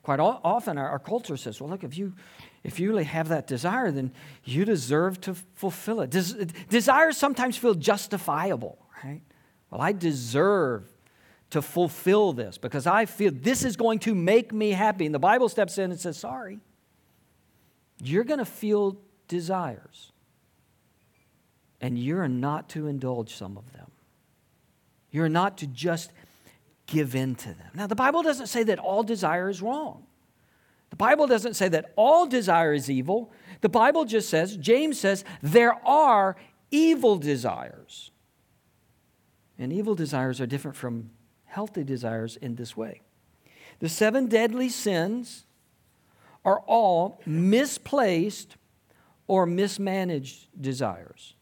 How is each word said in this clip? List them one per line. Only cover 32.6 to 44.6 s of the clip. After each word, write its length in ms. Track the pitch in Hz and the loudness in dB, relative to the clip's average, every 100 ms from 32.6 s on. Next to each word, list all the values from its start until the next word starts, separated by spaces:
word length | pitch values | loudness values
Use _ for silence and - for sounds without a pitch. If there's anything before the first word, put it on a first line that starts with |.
| 165 | 4
is 160 | 147 127 | 0 0
evil. 420 | 135 131 214 233 - - - | -2 0 -4 -4 -18 -20 -2
The 80 | 202 | 2
Bible 340 | 214 240 320 | 6 6 4
just 240 | 254 220 202 | 0 -2 0
says, 300 | 160 185 202 | 0 0 -4
James 420 | 143 247 311 254 | 2 4 4 0
says, 240 | 196 196 - - | 0 -2 -6 -8
there 320 | 143 208 233 233 240 | 4 6 6 2 4
are 500 | 294 294 214 190 185 - _ _ | 6 8 6 4 -2 -16 _ _
evil 460 | 294 320 302 233 196 | 4 4 6 4 4
desires. 920 | 147 135 117 80 62 - - - - _ _ _ _ _ _ _ _ _ _ _ _ _ _ - | 0 0 -2 -4 -10 -16 -20 -20 -20 _ _ _ _ _ _ _ _ _ _ _ _ _ _ -12
And 140 | 127 | -6
evil 220 | 175 220 | -4 -2
desires 440 | 190 151 139 131 123 | -2 -2 -2 -2 -2
are 80 | 123 | -4
different 300 | 135 143 135 | -6 -8 -10
from 320 | 127 117 107 _ _ _ _ | -8 -8 -10 _ _ _ _
healthy 380 | - 214 185 | -10 -8 -8
desires 520 | 139 127 120 113 113 - | -6 -6 -4 -6 -8 -8
in 200 | 131 117 | -10 -8
this 200 | 117 - | -10 -10
way. 240 | 113 - _ _ _ _ _ _ - _ | -10 -12 _ _ _ _ _ _ -20 _
The 100 | 165 | -8
seven 380 | - 214 247 254 | 0 2 2 2
deadly 420 | 220 226 240 | 2 2 0